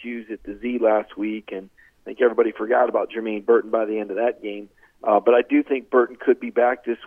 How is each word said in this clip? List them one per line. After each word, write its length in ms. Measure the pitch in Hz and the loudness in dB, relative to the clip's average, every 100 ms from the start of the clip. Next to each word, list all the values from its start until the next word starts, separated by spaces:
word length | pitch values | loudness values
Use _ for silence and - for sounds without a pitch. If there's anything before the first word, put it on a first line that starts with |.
shoes 240 | 117 117 110 | -12 -10 -10
at 140 | 104 | -14
the 140 | - 101 | -12 -10
Z 180 | 120 120 | -6 0
last 380 | 113 107 104 - | 2 2 -2 -6
week, 340 | 107 107 - | -6 -6 -10
and 180 | 95 98 _ _ _ | -14 -14 _ _ _
I 20 | - | -10
think 160 | 113 | 0
everybody 300 | 123 110 113 | 2 4 0
forgot 380 | - 110 120 120 | 0 0 2 2
about 220 | 107 - | 0 -2
Jermaine 340 | 113 110 104 101 | -6 -6 -4 2
Burton 260 | 117 107 | 2 2
by 140 | 113 107 | -2 -2
the 120 | 107 | -4
end 140 | 101 | -4
of 60 | 98 | -2
that 260 | 120 - | -2 -4
game. 260 | 107 101 101 _ _ _ | -10 -12 -14 _ _ _
Uh, 160 | 113 104 | 2 2
but 140 | 117 | 4
I 80 | 120 | 4
do 220 | - 147 | 4 0
think 260 | 143 135 - | 0 -4 0
Burton 280 | 127 120 127 | 2 2 0
could 200 | - 123 | 0 0
be 100 | 123 | 0
back 340 | 117 123 127 | 0 0 0
this 140 | 117 113 | -6 -8